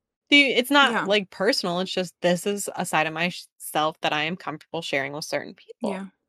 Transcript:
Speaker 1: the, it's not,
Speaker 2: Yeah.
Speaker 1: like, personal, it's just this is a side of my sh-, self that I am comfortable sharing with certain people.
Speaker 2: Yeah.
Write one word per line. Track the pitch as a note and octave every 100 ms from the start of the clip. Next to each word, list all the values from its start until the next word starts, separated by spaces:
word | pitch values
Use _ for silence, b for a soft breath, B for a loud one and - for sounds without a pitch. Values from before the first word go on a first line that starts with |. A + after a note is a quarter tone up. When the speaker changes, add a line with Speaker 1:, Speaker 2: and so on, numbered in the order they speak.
| _ _ -
Speaker 1:
the, | C#4+ C#4
it's | G#3 B3+
not, | C#4+ C4
Speaker 2:
Yeah. | A3
Speaker 1:
like, | G3 G#3+ F#3
personal, | - G3 C#4+ F#3 F3
it's | F#3
just | - F3+ -
this | F3 F3 G3+
is | G3+ -
a | - F3+
side | D#3+ D#3
of |
my | D#3+ F3
sh-, | - - _
self | - D#3 D#3 E3
that | D#3+
I | D3+
am | D3+ F#3
comfortable | - D#3 _ D#3+
sharing | D#3+ C#3+ C3+
with | D3
certain | - D3 -
people. | - - - G#3
Speaker 2:
Yeah. | F#3+ G3 _